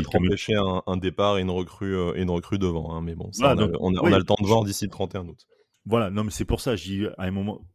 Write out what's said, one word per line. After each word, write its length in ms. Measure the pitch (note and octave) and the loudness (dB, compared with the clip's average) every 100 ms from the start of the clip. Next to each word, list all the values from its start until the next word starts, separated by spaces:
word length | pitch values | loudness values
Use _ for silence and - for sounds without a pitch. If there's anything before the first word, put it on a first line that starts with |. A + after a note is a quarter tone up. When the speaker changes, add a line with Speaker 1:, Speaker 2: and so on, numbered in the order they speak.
Speaker 1:
peut-être 120 | D#2 | 2
Speaker 2:
quand 80 | F2+ | 2
même 100 | F2+ | 2
Speaker 1:
empêcher 240 | G2+ - | 2 2
un, 280 | G#2+ F#2+ F#2 - | 2 2 0 -2
un 100 | F#2 | -2
départ 400 | F#2 E2 G2+ G2+ | -2 2 2 2
et 60 | |
une 80 | F#2 | 0
recrue, 440 | F2+ F2+ - G2 | -2 -4 -6 -2
euh, 200 | F#2+ F2 E2 | 0 0 0
et 60 | |
une 80 | F2+ | 0
recrue 280 | F2 - G2+ | -2 -2 0
devant, 360 | F#2 E2 D#2 | 0 -2 -4
hein, 80 | E2 | -6
mais 120 | E2+ | -8
bon, 160 | E2+ - | -8 -10
ça, 220 | D3+ C#3 | 2 4
Speaker 2:
Voilà, 60 | G#2+ | 4
Speaker 1:
on 40 | |
a, 40 | G#2 | 2
Speaker 2:
donc, 80 | E2 | 0
Speaker 1:
on 140 | F#2 | 0
a, 60 | F2+ | 2
on 40 | - | 4
Speaker 2:
oui. 80 | |
Speaker 1:
a 40 | G2 | 4
le 60 | |
temps 120 | F2 G#2 | 4 2
de 60 | F#2+ | 4
voir 180 | A2+ | 4
d'ici 220 | G#2 F#2+ F#2+ | 2 -2 -6
le 40 | |
trente 240 | - F#2 | -6 -6
et 40 | G2 | -6
un 100 | E2+ | -10
août. 180 | D2+ _ _ _ _ | -14 _ _ _ _
Speaker 2:
Voilà, 240 | G2+ A2+ G2+ | -2 0 0
non, 160 | G2+ | -2
mais 60 | G#2+ | -2
c'est 160 | - - | -4 -2
pour 160 | A#2 | -2
ça, 140 | C#3 G#2 | -2 -4
je 80 | |
dis, 220 | F2+ G2 G#2 - | -4 -4 -4 -4
à 60 | |
un 60 | F#2 | -4
moment, 300 | F#2+ G2+ G2 E2 | -2 -4 -6 -14